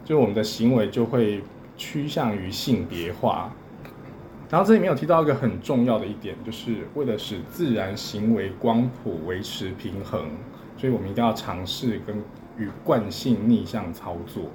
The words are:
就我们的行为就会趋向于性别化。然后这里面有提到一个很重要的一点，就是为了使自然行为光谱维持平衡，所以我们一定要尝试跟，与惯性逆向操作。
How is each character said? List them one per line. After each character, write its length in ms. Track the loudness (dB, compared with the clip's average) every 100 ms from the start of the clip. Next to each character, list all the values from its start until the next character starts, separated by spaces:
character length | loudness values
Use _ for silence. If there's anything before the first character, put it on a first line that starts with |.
就 160 | 2 4
我 60 | 4
们 100 | 4
的 80 |
行 320 | -2 2 4 6
为 120 | 4
就 140 | 2
会 380 | 2 4 2 0 -6 -16 -20 -14
趋 320 | -8 -4 -2
向 280 | 0 0 -2
于 140 | -4
性 340 | -6 0 0 0
别 260 | -4 -6
化。 400 | 0 0 0 -4 -10 -16 -16 -16 -16 -16 -16 -16 -16 0
然 120 | 2
后 60 | 8
这 60 |
里 60 | 8
面 100 | 8
有 60 | 2
提 120 | 6
到 160 | 6
一 20 | 6
个 80 |
很 260 | 4 2 -2
重 240 | 0 2 4
要 120 | 4
的 80 | 0
一 80 | -6
点， 200 | -8 -8 -8
就 60 |
是 360 | -8 -4 -4 -4
为 100 | -4 -2
了 120 | -2
使 220 | -2 -8 -8
自 240 | -2 0
然 240 | 2 0 -4
行 380 | -6 -2 2 2
为 160 | 2 0
光 280 | 2 4 2
谱 360 | 0 -6 -6 -4
维 160 | -6
持 300 | -6 -6 -6
平 320 | -6 -8 -8
衡， 260 | -4 -4 -4 -8 -12 -16 -18 -4
所 100 | 0
以 60 |
我 60 | 0
们 100 | -2
一 40 |
定 100 | 2
要 100 | 2
尝 320 | 2 -4 -6 -6
试 340 | -4 -2 -2 -4
跟， 100 | -6 -8 -14 -18 -8
与 120 | -8 -6
惯 260 | 2 2 2
性 400 | -4 0 2 6
逆 160 | 4 4
向 260 | -6 -6
操 240 | -8 -8 -8 -8
作。 160 | -8 -8